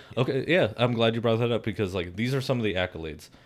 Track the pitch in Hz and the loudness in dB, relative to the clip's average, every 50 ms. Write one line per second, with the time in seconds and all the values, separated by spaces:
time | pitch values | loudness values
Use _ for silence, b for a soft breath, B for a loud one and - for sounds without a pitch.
0 | - - - 117 127 131 - 135 - - 160 185 147 101 - - 120 123 123 113 | -4 -6 -2 -2 0 0 0 -2 0 2 2 4 2 2 2 2 0 2 2 2
1 | 117 113 113 117 110 117 113 113 120 117 120 104 - 113 95 - 107 92 90 98 | 2 2 2 2 2 2 2 2 2 2 0 0 -2 -2 -2 -2 -2 -2 0 -2
2 | 87 87 87 98 117 123 135 139 131 135 131 123 113 104 87 92 90 90 - 82 | -4 -4 -4 -2 -2 0 0 0 0 0 0 0 0 0 0 0 0 -2 -2 -6
3 | 80 78 73 78 - - b b b | -8 -8 -10 -12 -14 -20 b b b